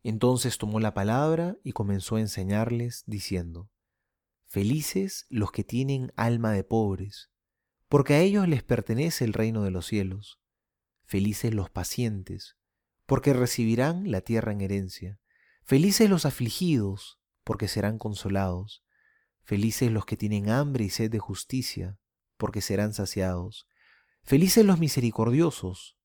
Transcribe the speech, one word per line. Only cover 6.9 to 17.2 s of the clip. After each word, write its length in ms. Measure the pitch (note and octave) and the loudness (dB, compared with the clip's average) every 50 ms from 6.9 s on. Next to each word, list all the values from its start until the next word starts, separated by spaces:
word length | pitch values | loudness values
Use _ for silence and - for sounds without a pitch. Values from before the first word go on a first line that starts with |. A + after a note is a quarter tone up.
| F#2+ F2+ F#2+ G2+ - - - _ _ _ _ _ _ _ _ _ _ _ _ _ | -2 -4 -6 -12 -12 -18 -20 _ _ _ _ _ _ _ _ _ _ _ _ _
porque 240 | - C#3 C#3 - D3 | 2 4 4 6 6
a 80 | D3+ | 6
ellos 260 | F3 G3 G3+ G#3 F#3 | 6 4 4 2 2
les 160 | F3 D3+ A#2+ - | 2 2 0 0
pertenece 600 | - B2+ A2+ - - A2+ A#2+ D#3 E3+ - - B2+ | 0 0 0 0 -2 -2 0 0 -2 -2 0 -2
el 80 | A2+ G2+ | -2 0
reino 300 | A2 A2 A2+ A2+ A2 G#2 | 0 0 0 0 0 -2
de 80 | G2 | 0
los 160 | F#2 F2+ F2 | -2 -4 -4
cielos. 520 | - A2+ G#2 F#2+ F#2+ F#2+ G2+ G#2 - - _ _ _ _ _ _ _ _ _ _ _ _ _ _ | -2 -2 -2 -2 -2 -4 -8 -12 -16 -20 _ _ _ _ _ _ _ _ _ _ _ _ _ _
Felices 500 | - - F#2+ G2 G#2+ G#2+ - - A#2 A2 | -2 0 2 2 2 0 0 -2 -2 0
los 160 | G#2 F#2 - | -2 -4 -4
pacientes, 840 | _ F2+ F2+ - - - A#2+ A2+ G#2 G2 F#2 - F#2+ G2 - - _ _ _ _ _ _ _ _ _ _ _ | _ -6 -6 -4 -2 -2 -2 -2 -2 -6 -8 -10 -12 -12 -12 -18 _ _ _ _ _ _ _ _ _ _ _
porque 280 | - C3+ B2+ - C#3+ C3+ | 0 0 2 4 4 4
recibirán 760 | B2 B2 A#2+ - - A#2 A2+ A2+ A#2 B2+ D#3 E3+ F3+ G3+ F#3+ | 4 2 0 0 0 2 2 2 2 2 0 0 -2 -4 -2
la 120 | A2+ F#2 | -4 -4
tierra 320 | - - A2+ A2+ A2 A2 G#2 | -2 -2 -2 -2 0 -2 -4
en 80 | G2+ | -4
herencia. 580 | G2 F#2+ G2+ G2 F#2+ F#2+ - - F2 F2+ G2+ _ _ _ _ _ _ _ _ _ _ | -2 -2 -2 -4 -4 -6 -10 -12 -12 -14 -14 _ _ _ _ _ _ _ _ _ _
Felices 440 | - C3 C#3 E3+ G3+ G3 - A3+ G3+ | 4 4 6 6 4 6 6 6 6
los 160 | G3 E3+ - | 6 4 2
afligidos, 920 | C#3+ - - B2 A2+ - - F#3 F3 D#3 A#2+ G#2 G2 G2 G2 - - - _ | 0 -2 0 -4 -4 -2 -2 2 2 2 2 2 0 -4 -6 -10 -18 -20 _